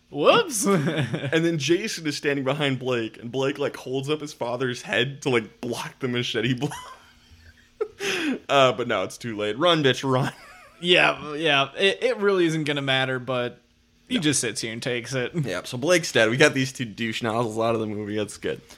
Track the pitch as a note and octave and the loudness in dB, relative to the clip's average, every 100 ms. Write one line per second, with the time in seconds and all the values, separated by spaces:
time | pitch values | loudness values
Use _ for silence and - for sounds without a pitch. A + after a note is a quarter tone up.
0 | _ C#3+ F#3+ G#4 G4 A3 G3 F#3+ C#3+ D#3 | _ -4 2 2 0 -2 0 0 0 -2
1 | A#2 C#3+ C3 E3 E3+ E3 C3+ F3 G#3+ - | -4 -4 -2 0 0 0 0 0 0 -6
2 | D3+ C3+ D3 C#3 C3 D3 C#3+ B2+ B2+ B2 | -6 -4 -2 -2 0 0 0 -2 -2 -2
3 | A2 - A#2+ B2+ C3+ C#3+ C3+ - B2+ C3 | -2 -8 -8 -2 -2 0 -4 -4 -6 -4
4 | C3+ D#3 D3 - A#2 B2 C3 B2 F3 G3+ | -2 -4 -6 -8 -6 -2 -2 -4 -2 -2
5 | C#3 C#3 D3 A#2+ A2 - B2 A2+ D#3 - | -2 -2 0 0 0 -6 -6 -6 -8 -6
6 | C3 A#2+ B2 A#2 A#2 C3 D3 - - - | -4 -2 -2 0 0 0 -2 -6 -14 -18
7 | - _ _ - - - _ - G#4+ - | -20 _ _ -20 -20 -20 _ -8 -8 -6
8 | G4 F#4 D#4 A#3+ - C#3 C3 A#2 A#2+ G#2+ | -4 -2 -2 -2 2 4 4 4 0 0
9 | G2 - A#2+ G#2 G#2+ A2+ F3 E3 C3+ B2 | -2 -6 -8 -2 -2 2 2 4 4 2
10 | C#3 B2+ C3+ - - - - - F3 E3+ | 2 0 0 -4 -18 -20 -20 -4 2 6
11 | D3+ C3+ D3 D3 D#3+ C#3 C#3 - G3 - | 4 2 -4 -2 2 2 2 2 0 2
12 | A#3 G#3+ G3+ F#3+ E3+ D#3+ D3 C#3+ C#3 C3 | 0 2 2 4 2 2 -2 -2 0 2
13 | C3 B2+ B2 B2 B2 - _ _ _ _ | 2 -2 -2 -2 -2 -6 _ _ _ _
14 | - B3+ D3+ C#3+ A#2+ - A#2 A2+ C3+ A#2+ | -4 0 2 2 0 -4 -6 -4 -4 -4
15 | A#2 C3 A#2+ E3+ B2 F2+ - B2 D3 F3 | -2 -4 -2 -2 -2 -4 -6 -2 4 4
16 | - B2 A2 B2 D3+ B2+ C3 - A#2 G2 | 4 4 4 6 6 4 -2 -2 -8 -4
17 | A2+ A2 A#2+ A2+ A#2 A2 A2+ A2+ G#2+ G#2 | -4 -2 -2 0 0 0 0 0 -2 -4
18 | G#2 G#2+ G2+ - F2+ C#2 - | -4 -4 -4 -4 -6 -6 -8